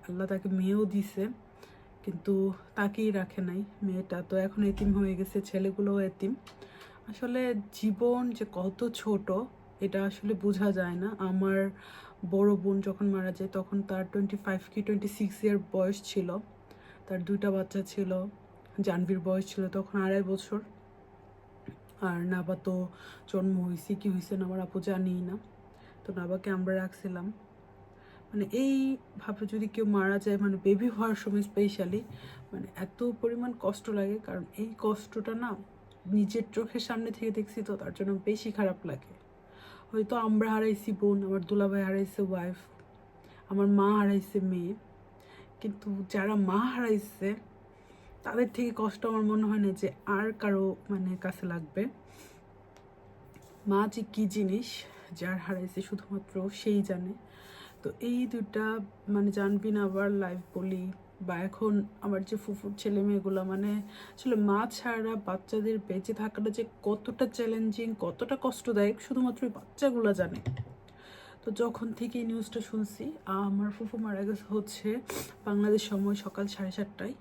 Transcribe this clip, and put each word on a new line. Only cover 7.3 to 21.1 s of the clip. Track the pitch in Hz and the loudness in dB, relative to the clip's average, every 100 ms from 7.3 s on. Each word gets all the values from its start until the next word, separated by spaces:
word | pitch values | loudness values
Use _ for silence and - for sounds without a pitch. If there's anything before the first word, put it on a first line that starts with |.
| 247 254 214 202 | 0 0 0 -4
জীবন | - 214 196 240 247 247 220 | -2 0 4 4 4 0 -2
যে | 214 | -6
কত | 180 185 190 240 233 | -2 -4 -2 -4 -2
ছোট, | 220 196 202 190 254 - - - | 0 0 2 -2 -2 -12 -20 -4
এটা | 196 196 | -2 0
আসলে | 196 - 208 208 | 0 -2 -2 0
বোঝা | 202 185 202 185 | 2 4 2 2
যায় | 175 175 | 0 -2
না। | 202 202 190 | -4 -2 0
আমার | 185 190 190 196 196 - - - - 175 | 2 4 4 2 -2 -18 -20 -20 -10 0
বড় | 196 202 196 | 6 6 6
বোন | 190 196 | 2 2
যখন | 196 190 202 | 0 0 2
মারা | 196 185 180 | 2 0 -2
যায়, | 190 190 | -4 -4
তখন | 185 202 196 | -2 -2 -2
তার | 190 190 | -2 0
টোয়েন্টি | 202 202 202 | 0 0 -2
ফাইভ | 202 190 - | -2 -4 -2
কি | - | -4
টোয়েন্টি | 208 202 202 | 0 0 0
সিক্স | - 202 - | -2 -2 2
ইয়ার | 214 202 196 | 2 2 0
বয়স | 190 185 196 - | 0 2 0 -2
ছিল, | 202 175 185 - - - - - - - | -2 -2 -4 -8 -20 -20 -20 -20 -20 -8
তার | 185 175 | -6 -2
দুইটা | 202 202 | 0 2
বাচ্চা | 190 190 196 | 0 0 -4
ছিল। | 190 - 185 185 196 - - - - - | -4 -4 -2 -2 -4 -10 -20 -20 -10 -2
জানভির | 196 175 175 190 | 0 2 2 0
বয়স | 175 185 190 | 2 0 0
ছিল | - 185 196 | -4 -2 -2
তখন | 190 202 | -2 0
আড়াই | 190 196 | 2 2
বছর, | 185 190 - 208 - - - - - | 2 -2 -2 -6 -6 -20 -20 -20 -20